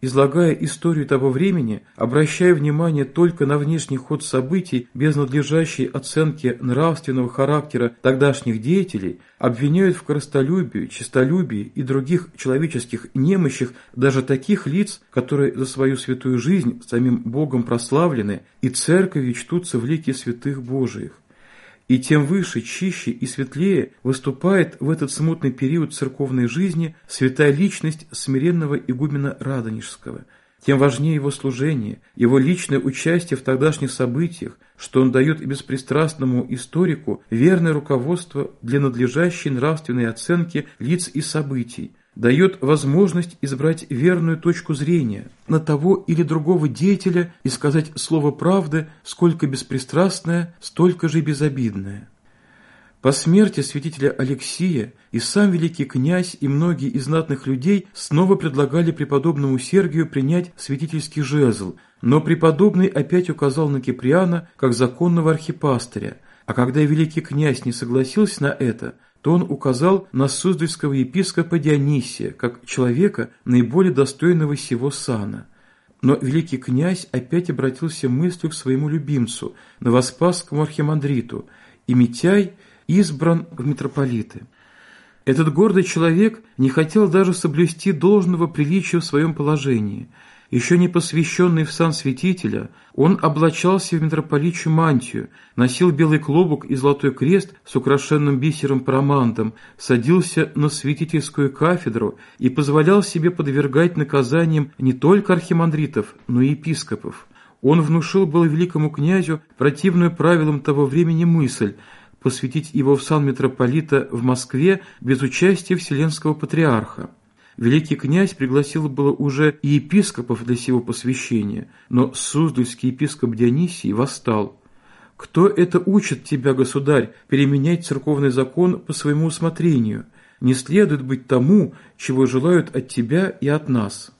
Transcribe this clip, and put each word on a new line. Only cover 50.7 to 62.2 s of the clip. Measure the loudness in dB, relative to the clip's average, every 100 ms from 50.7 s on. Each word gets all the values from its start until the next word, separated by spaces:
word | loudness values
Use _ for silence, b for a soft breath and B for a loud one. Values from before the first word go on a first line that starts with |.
| 2 2 2 0
же | 0
безобидное. | -2 -2 -2 -2 -4 -4 -10 -12 -18 _ b b b b b b b b
По | 0
смерти | 0 4 4 4 2
святителя | -6 -6 -8 -2 -2
Алексия | 0 -4 -4 -8 -4 -2 -2 -4 b b
и | -6
сам | -2 2 2
великий | 2 -2 -4
князь, | -6 -2 0 0 -2 -4
и | -2
многие | 0 0 0 -4
из | -4
знатных | -2 -2 -2 -6 -4
людей | -2 0 0 -2
снова | -16 -2 2 2
предлагали | 2 0 0 0 2 0
преподобному | -2 -2 0 0 0 0 -2
Сергию | 0 0 2 -2 -2
принять | -2 0 0 -2 -10
святительский | -8 -6 -4 -6 -6 -6
жезл, | -2 4 4 2 -4 -10 b b
но | 2 2